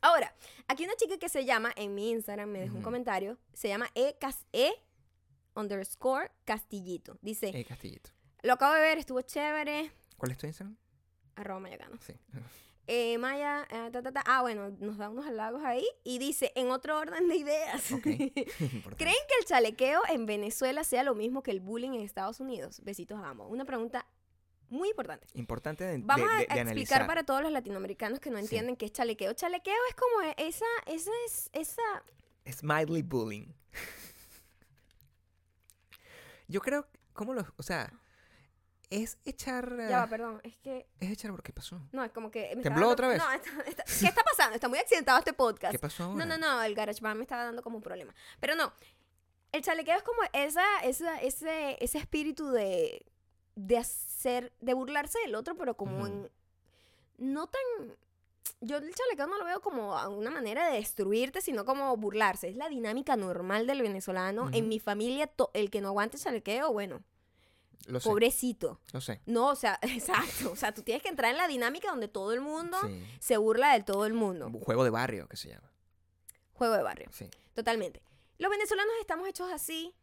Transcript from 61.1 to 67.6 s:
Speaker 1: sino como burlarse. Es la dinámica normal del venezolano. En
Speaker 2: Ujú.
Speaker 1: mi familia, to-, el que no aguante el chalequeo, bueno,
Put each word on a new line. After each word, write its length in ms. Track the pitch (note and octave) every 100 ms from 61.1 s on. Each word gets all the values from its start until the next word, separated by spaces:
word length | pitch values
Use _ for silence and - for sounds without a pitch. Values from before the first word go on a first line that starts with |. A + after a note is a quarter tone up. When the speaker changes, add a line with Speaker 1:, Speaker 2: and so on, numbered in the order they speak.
| A3 C4 F4+
Speaker 1:
sino 240 | F#4 A#3+
como 320 | G#3 C4+ C#4 A#3
burlarse. 520 | G#3+ G#3 G#3 F#3 E3+
Es 80 | A3
la 120 | D#4
dinámica 480 | C4+ A3+ A#3 C#4+ B3
normal 500 | F#3 E3+ F3+ G#3 A#3+
del 160 | C#4
venezolano. 640 | A3+ F#3+ F#3+ F#3 F#3 G#3 B3+
En 80 | A#3
Speaker 2:
Ujú. 80 | A3+
Speaker 1:
mi 100 | A3
familia, 480 | - G#3 A3+ C4 D4+
to-, 240 | - B3+
el 160 | - G3+
que 100 | G#3
no 80 | G3
aguante 300 | G3+ G#3+ C#4+
el 40 |
chalequeo, 500 | F4 A#3 - A3+ D4+
bueno, 300 | G#3+ G3+ C#3 - _ _ _ _ _